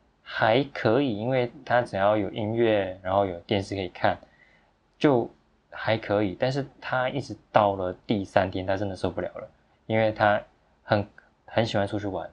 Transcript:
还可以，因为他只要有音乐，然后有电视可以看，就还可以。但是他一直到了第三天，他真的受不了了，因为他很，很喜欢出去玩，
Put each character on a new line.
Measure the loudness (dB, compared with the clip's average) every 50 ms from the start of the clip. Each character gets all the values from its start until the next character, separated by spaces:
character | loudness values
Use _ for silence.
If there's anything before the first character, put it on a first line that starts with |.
| _ _ _ _ _
还 | -10 -4 0 2 4 4 4 2
可 | 0 -4 -2 0 2 2 2
以， | 2 0 -2 -2
因 | -2 -2
为 | 0 0 -2 -2 -4 -10 -4
他 | 0 2 2
只 | 2 0 -2
要 | 2 2 2 2
有 | 2 0 -2
音 | -4 -4 -4 -2 0
乐， | 2 2 4 4 2 0 -2 -6 -8 -6
然 | -2 0
后 | 2 2
有 | 0 -2 -6
电 | -4 -2 -2 -2
视 | -2 -2 -6
可 | -6
以 | -6 -6
看， | -6 0 0 0 0 0 -8 -20 _ _ _ _ _ _ _ _ _ _ _ _ _ 2
就 | 4 4 4 4 2 -2 -6 _ _ _ _ _ _ _
还 | -14 -8 -2 -2 -2
可 | -2 0 0 0 2 2
以。 | 0 -2 -2
但 | -2 -2 -2
是 | -2 -4 -6 -10 -14 -8
他 | -4 -2 -2 -2 -2
一 | -4 -6 -8
直 | -8 -10 -14 _ _
到 | 4 4 4 4 2
了 | 0 -2 -4 -6 -6 _
第 | -4 -2 -2 -2
三 | 0 0 0 0 0
天， | -2 -6 -4
他 | -2 -2
真 | -2 -2
的 | -4 -6
受 | -4 -4 -4
不 | -4 -4 -8
了 | -8 -8
了， | -12 -16 -16 _ _ _ _ _ _ _
因 | -2 0 2
为 | 2 2 2
他 | 2 2 2 2 2 -2 -8 _ _ _ _ _ _ _
很， | 0 0 0 0 -2 _ _ -20 _ _ _ _
很 | -6 -2 0 0
喜 | 0 0 -2
欢 | -2
出 | -2 -2 -4
去 | -6
玩， | -6 -6 -8 -10 -10